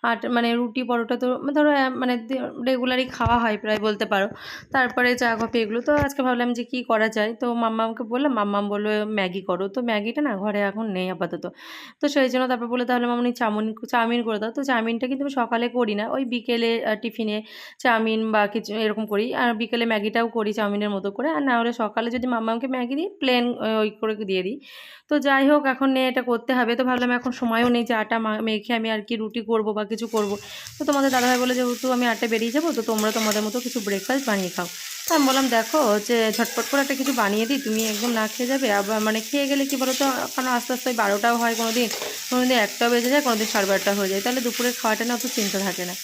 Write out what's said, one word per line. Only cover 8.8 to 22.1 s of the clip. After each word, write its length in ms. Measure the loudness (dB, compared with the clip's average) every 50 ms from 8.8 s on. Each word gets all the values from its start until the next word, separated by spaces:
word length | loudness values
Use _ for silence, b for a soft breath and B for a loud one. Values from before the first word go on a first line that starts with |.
| 0 0 0 0 0 0 0
"ম্যাগি 260 | 0 0 0 -2 -6
করো।" 220 | -4 -2 -2 -2 -2 -4
তো 100 | -4 -4
ম্যাগিটা 380 | -2 0 0 0 -2 -2 -2 -2
না 100 | -2 -2 -2
ঘরে 240 | -2 -2 -2 -2 0
এখন 260 | -2 -2 -2 -4 -4 -4
নেই 140 | -2 -2 -2 -2
আপাতত, 340 | -2 -4 -4 -4 -4 -6 -8 -10 B B B B B B B B B B
তো 60 | -2 0
সেই 200 | 2 2 2 2
জন্য 140 | 2 0 0 0
তারপর 180 | 0 -2 -2
বললো, 180 | -2 -2 -2 0
"তাহলে 220 | 0 0 0 2
মামনি 240 | 0 0 2 0 0
চাউমিন, 340 | 0 0 0 0 0 0 -2 -2 -4 -8 -8 -2
চাউমিন 320 | 0 2 2 2 2 0 0
করে 140 | 0 -2 -2
দাও।" 120 | -2 -4
তো 120 | -4 -4 -2
চাউমিনটা 400 | 0 0 0 2 0 -2 -2 -2
কিন্তু 160 | -2 -2 -2 -4
আমি 100 | -2 0
সকালে 320 | -2 0 0 0 0 0 0
করি 260 | 0 0 0 2 0
না, 100 | -2 -2 -2
ওই 120 | -2 -2 -2
বিকেলে, 460 | -2 -4 -4 0 0 0 2 2 2 0 0 0
আ, 80 | -2 -2
টিফিনে 420 | -2 -4 -6 -4 -2 -2 -2 -2 -4 -6 B B B B B B B
চাউমিন 420 | 2 2 4 4 4 2 0 0 0 2
বা 100 | 2 2 2
কিছু 240 | 2 0 -4 -6 -4 -4
এরকম 300 | 0 0 0 0 -2 -4
করি, 200 | -2 0 -2 0 0 0
আর 160 | 0 2 0 2
বিকেলে 300 | 0 -2 -2 0 0 2
ম্যাগিটাও 400 | 2 0 0 0 0 0 2 0 2
করি 220 | 0 -2 -2 0
চাউমিনের 380 | 0 0 0 0 0 0 0 0
মতো 180 | -2 -2 -2 -4
করে। 180 | -4 -2 -2 0
আর 140 | 0 0
না 120 | 2 2 2
হলে 160 | 2 2 0
সকালে 360 | 0 0 -2 -2 0 -2 -2 0